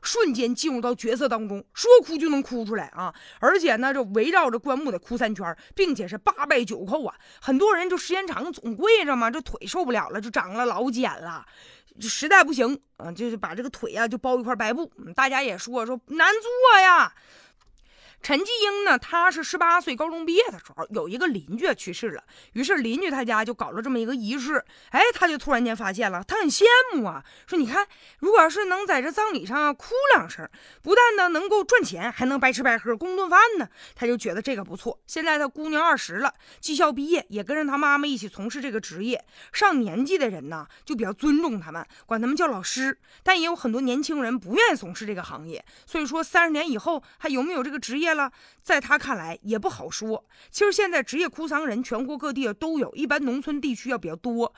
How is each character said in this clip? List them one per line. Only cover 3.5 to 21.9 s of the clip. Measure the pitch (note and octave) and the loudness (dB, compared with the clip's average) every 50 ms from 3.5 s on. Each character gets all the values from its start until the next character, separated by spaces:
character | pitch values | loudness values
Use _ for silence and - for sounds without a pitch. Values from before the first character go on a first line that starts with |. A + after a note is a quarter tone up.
| F#4 G4 | 4 4
且 | D#4+ D#4 A3+ | 4 2 0
呢， | G#3+ B3+ C4+ C4+ | 2 0 0 -2
这 | C4 A#3+ F#3+ G3 | -2 -4 -2 0
围 | A3 A3 D#4 | 0 0 2
绕 | F4+ F#4 E4 C4 | 4 2 2 2
着 | A3+ A3+ | 0 -2
棺 | - C#4+ B3+ C4 | -4 -4 -4 -2
木 | D#4+ C4+ | -2 -4
得 | G3 F3 | -6 -6
哭 | - - A#3+ A3+ | -6 -8 -6 -2
三 | A#3+ A3 A3 | -2 -2 -4
圈 | F#3+ G3 | -4 -6
儿， | E3+ D#3+ - - - - | -8 -10 -10 -14 -8 -2
并 | - G4 E4+ C#4 | 0 0 0 0
且 | G3+ G3+ | -2 -4
是 | F3 F#3 | -8 -10
八 | G3 - - - - C#4+ | -4 0 0 0 0 0
拜 | - D#4+ B3+ A#3+ | 0 2 2 0
九 | F#3 G#3+ - F3+ | -2 -4 -8 -6
叩 | F#3 B3 D#4 C4 F#3+ | -4 -4 -4 -4 -6
啊。 | - - _ - - - | -10 -12 _ -20 -20 -10
很 | - - C4 C4 | -2 0 2 4
多 | G4+ G#4+ G4+ | 4 4 4
人 | E4 F4+ F#4 | 4 2 0
就 | F4+ - | -2 -4
时 | - - F4 | -4 -4 -4
间 | F#4+ G4 E4+ | -4 -4 -4
长 | D4 F#3 B3+ | -6 -8 -8
了 | F4+ - | -8 -10
总 | - - A#3 A3 | -10 -10 -10 -6
跪 | G3 D#4+ G#4+ A4+ G#4+ F4 | 0 2 4 4 4 4
着 | C#4+ C4+ | 2 0
嘛， | A#3+ A#3 A3+ | 0 0 -2
这 | A#3 D#4+ | -2 -4
腿 | B3+ - - - - | -8 -10 -12 -12 -12
受 | G3 - F#4 F4 | -8 -4 -4 -2
不 | B3+ | -2
了 | A#3+ G#3 D#3 - | -2 -2 -2 -4
了， | - G#3 | -6 -8
就 | G#3 A#3 | -8 -6
长 | G3+ - F3 F3 G3 | -4 -6 -6 -4 -4
了 | A3+ B3 | -4 -2
老 | A#3+ G3 F#3 A#3+ C4+ | -2 -2 -2 -2 -2
茧 | A3+ A#3+ B3+ D3+ D3 - | -2 -2 -2 -4 -4 -6
了， | D#3+ E3+ E3 D3+ - - - - - - - - _ _ _ - | -12 -12 -14 -14 -16 -20 -20 -20 -20 -20 -20 -20 _ _ _ -12
就 | G#3+ A3+ | -8 -6
实 | - - C#4+ D#4 | -6 -4 2 6
在 | G4 F#4+ E4 | 8 8 8
不 | C#4 D#4 | 6 4
行， | B3 A#3+ A#3 C#4 - _ _ _ - | 0 0 0 -2 -4 _ _ _ -16
嗯， | - E3+ F3 | -14 -14 -10
就 | E3+ A3+ A#3+ | -8 -6 -6
是 | A3+ | -6
把 | G#3 G3+ E3+ E3 | -6 -8 -8 -8
这 | G3+ | -8
个 | A#3+ C4+ | -10 -10
腿 | - - A#3 A3+ - | -10 -10 -10 -8 -4
啊 | G3+ A#3 | -2 -2
就 | A3+ A3+ | -2 -2
包 | A3+ - B3+ B3+ B3 | -4 -2 0 0 0
一 | A#3 | 0
块 | A#3 B3+ | -2 -4
白 | G3+ A#3 G#3+ A#3 | -2 -2 -2 -2
布。 | D4 E4+ - _ - | -4 -6 -8 _ -16
嗯， | - E3 F3+ | -18 -6 -2
大 | - C4+ C4+ | 0 0 2
家 | C4+ C4 C#4 | 0 0 -2
也 | B3 F#3 F#3 | -2 -4 -8
说， | - A#3+ B3 B3 A3+ | -8 -6 -6 -4 -4
说 | A3+ B3+ A#3+ - | -4 -6 -8 -10
难 | - C#4+ D#4+ D#4+ F#4 G#4 | -6 0 4 4 4 4
做 | A4+ G#4+ A#4 B4 B4 B4+ B4+ A4+ G4 | 4 0 -4 2 6 8 8 10 10
呀。 | F#4+ F#4 F4+ D#4+ A#3+ E3+ - _ _ _ - - - _ _ _ _ _ _ _ _ _ _ _ - - _ _ - | 10 10 8 8 6 4 0 _ _ _ -20 -20 -20 _ _ _ _ _ _ _ _ _ _ _ -20 -20 _ _ -4
陈 | - C#4+ C#4+ | -2 0 0
继 | G4 A4 A#4+ A4+ G#4 | 0 0 -2 0 0
英 | G4+ G4+ G4+ G4+ | 0 0 2 2
呢， | F#4+ C#4 B3 | 2 2 2
他 | - - - E4+ E4+ F#4 | 2 0 0 2 4 2
是 | D4 D#4+ D4+ | 2 0 -2
十 | - - | -4 -2
八 | E4+ E4+ E4+ E4+ F4 | 0 2 4 4 4
岁 | E4+ E4 B3+ | 2 0 -4
高 | A3 D4+ E4 | -4 -4 -6
中 | E4 E4 E4 | -6 -6 -4
毕 | D#4+ E4 | 0 4
业 | F#4+ A#4+ A#4+ G#3+ | 4 2 2 0
的 | E3+ | -12
时 | - - - | -16 -16 -12
候， | - D#3+ - | -12 -10 -8
有 | - - D#3 E3+ | -6 -6 -6 -6
一 | G3 | -4
个 | B3 F4+ | -2 -2
邻 | F4 B3 F#3+ C#3 C#3 F#3 | -2 -2 -2 -6 -8 -6
居 | A#3 E4+ F4 B3+ | -2 0 -2 -2
去 | - - F#3 | -2 -4 -10